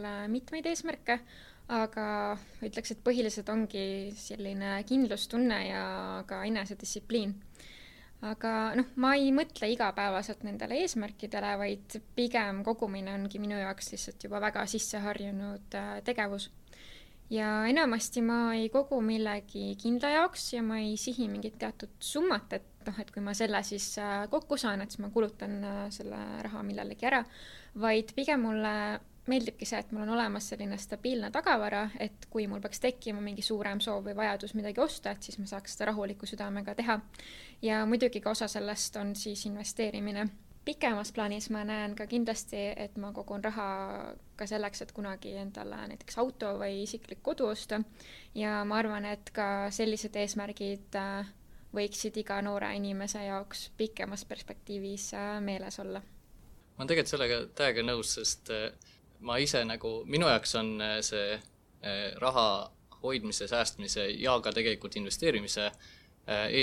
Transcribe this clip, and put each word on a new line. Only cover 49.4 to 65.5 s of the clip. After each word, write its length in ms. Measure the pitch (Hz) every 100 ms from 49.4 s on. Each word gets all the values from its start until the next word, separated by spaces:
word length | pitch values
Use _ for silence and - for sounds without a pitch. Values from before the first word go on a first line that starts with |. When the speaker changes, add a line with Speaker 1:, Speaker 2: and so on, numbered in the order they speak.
| 202 202 202 202
Speaker 1:
sellised 400 | 220 214 214 208
eesmärgid, 800 | 202 208 202 208 202 196 - 196
äh, 360 | 196 196 202 - - - - 208
võiksid 440 | 208 - 214 220
iga 160 | 214 202
noore 280 | 202 202 208 202
inimese 500 | 202 196 202 208 202
jaoks 440 | 196 202 - - -
pikemas 460 | 220 - 196 202 -
perspektiivis, 840 | 208 - 202 - 202 196 196 - 202
äh, 200 | 202 208
meeles 360 | 202 190 190 -
olla. 160 | 196 190
Speaker 2:
Ma 840 | - - - - - - - -
olen 80 | 135
tegelikult 200 | 165 156
sellega 300 | 139 120 120 120 -
täiega 240 | 139 117
nõus, 320 | 117 120 107 -
sest, 380 | 110 - - 110
äh, 160 | 110 - - - - -
ma 160 | 120 120
ise 220 | 143 131 113
nagu, 240 | 117 113 113 123
minu 240 | 147 165
jaoks 240 | 110 - 113
on, 100 | 110 107
äh, 200 | 107 107
see, 320 | 107 107 101 107 - - _ -
äh, 320 | 104 98 101 -
raha 480 | 127 131 110 101 104 - - -
hoidmise, 460 | 127 131 107 - 101
säästmise 560 | 120 113 - 98 107 101 104
ja 240 | 127 123
ka 160 | 110 107
tegelikult 400 | 113 104 98 104
investeerimise, 680 | 98 - 165 113 101